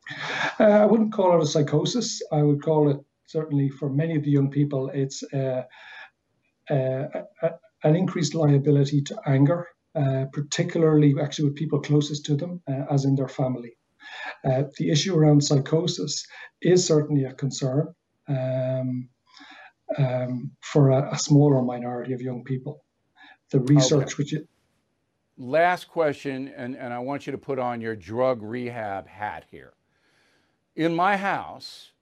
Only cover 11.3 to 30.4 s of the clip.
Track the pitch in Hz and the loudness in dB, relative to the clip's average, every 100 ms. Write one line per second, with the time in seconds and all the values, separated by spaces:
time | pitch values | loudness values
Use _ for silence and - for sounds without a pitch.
11.3 | - 143 - 147 147 147 147 147 147 - | -2 -2 -2 -2 -2 2 2 2 -4 -2
12.3 | 143 175 175 - 135 139 139 135 139 131 | -2 -2 -8 -6 -6 0 0 2 2 0
13.3 | - 127 123 120 - _ _ - - - | -2 -2 -4 -10 -18 _ _ -20 -14 -14
14.3 | - 135 131 143 - 165 151 190 165 151 | -6 -2 -2 -2 -4 0 0 2 4 6
15.3 | 147 143 143 - 160 175 - 151 - - | 6 4 2 2 0 0 -4 -6 -8 -12
16.3 | - - _ - 180 180 156 147 143 131 | -18 -20 _ 2 4 4 2 2 0 -2
17.3 | - 135 - 135 135 220 - _ _ - | -4 -6 -4 -2 -2 -2 -8 _ _ -6
18.3 | 131 131 131 127 131 127 127 123 _ _ | -4 -2 -2 -2 -4 -4 -6 -10 _ _
19.3 | _ - - - _ - - 131 127 123 | _ -20 -20 -20 _ -8 -2 0 0 -4
20.3 | 123 147 - - 156 135 131 143 151 - | -6 -10 -14 -2 4 6 4 0 -4 4
21.3 | 143 147 131 123 123 123 123 123 123 127 | 6 6 4 0 -4 -6 -6 -6 -8 -8
22.3 | 123 127 131 143 - _ _ _ _ - | -10 -8 -8 -8 -14 _ _ _ _ -20
23.3 | _ _ 135 123 147 - 147 135 - 143 | _ _ 0 4 6 6 2 0 -4 -6
24.3 | 151 - _ _ _ _ _ _ _ _ | -8 -10 _ _ _ _ _ _ _ _
25.3 | - 123 151 175 180 - 165 156 139 143 | -16 -4 2 2 0 -4 -2 -2 -2 -6
26.3 | 131 135 - 123 127 127 123 127 143 147 | -8 -10 -12 -12 -10 -10 -8 -8 -8 -8
27.3 | 139 - 127 123 120 113 110 85 117 127 | -10 -6 -4 -4 -4 -8 -8 -6 -2 0
28.3 | 120 107 123 120 120 104 98 - - 104 | 0 -6 -10 -8 -8 -8 -8 -10 -10 -10
29.3 | 85 - 78 64 _ _ _ _ _ _ | -10 -16 -20 -20 _ _ _ _ _ _
30.3 | _ | _